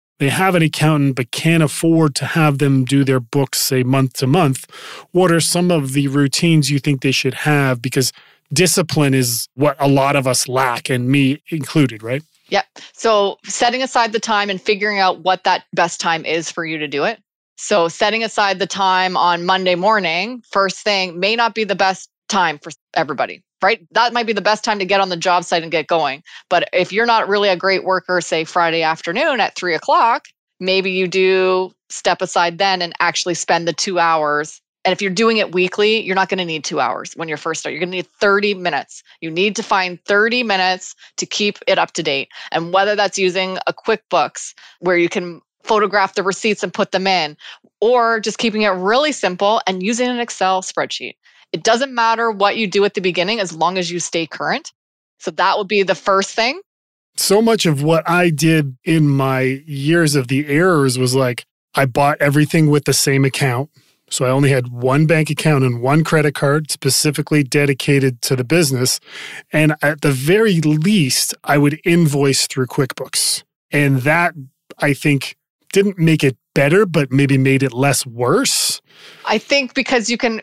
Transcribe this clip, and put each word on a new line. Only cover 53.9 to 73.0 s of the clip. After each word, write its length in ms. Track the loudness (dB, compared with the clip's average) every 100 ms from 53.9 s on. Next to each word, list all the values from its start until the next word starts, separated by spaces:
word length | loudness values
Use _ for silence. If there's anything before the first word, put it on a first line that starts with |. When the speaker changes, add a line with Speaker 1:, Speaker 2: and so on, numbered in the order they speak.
Speaker 2:
you 80 | -6
stay 260 | -4 -6 -6
current. 460 | -6 -4 -4 -8 -20 _ _ _ _
So 100 | -8
that 260 | -2 0 0
would 100 | 0
be 160 | 0
the 100 | 0
first 400 | 0 0 0 0
thing. 280 | -2 -2 -4 -12 _ _ _ _ -4
Speaker 1:
So 240 | 2 4
much 240 | 4 2 0
of 180 | 0
what 260 | 2 0 2
I 200 | 2 2
did 480 | 2 2 2 0 -6 0
in 240 | 2 2
my 320 | 2 0 0 -2 -4 -8
years 480 | -4 0 2 2 2
of 140 | 0
the 180 | -2 0
errors 500 | 2 4 4 2 0
was, 160 | 0
like, 320 | 2 0 -2 -12 _ _ -2
I 100 | 0
bought 360 | 2 2 2
everything 480 | 2 4 2 4 4
with 160 | 2 2
the 80 |
same 320 | 0 2 2 2
account. 440 | 0 0 -2 -6 _ _ _ -10
So 140 | -2 0
I 40 |
only 180 | 2 4
had 200 | 2 -2
one 360 | -2 0 4 4
bank 240 | 4 0
account 340 | 0 2 2
and 200 | 2 0
one 200 | 2 2
credit 300 | 2 2 2
card 380 | 0 0 0 -2
specifically 720 | -4 -2 0 0 -2 0 0
dedicated 800 | 2 0 0 0 2 2 2 -2
to 120 | -2 -2
the 80 |
business. 560 | 0 2 2 0 -2 -4 -8 -18 -16 -18 -4
And 220 | 2 2 2
at 180 | -2 0
the 100 | 0
very 500 | 0 2 2 4 2
least, 720 | 2 2 2 2 2 0 -4 -4
I 160 | 0 2
would 200 | 2 0 0
invoice 640 | 2 2 2 0 0 -2
through 200 | -2 -2
QuickBooks. 760 | -2 -2 -4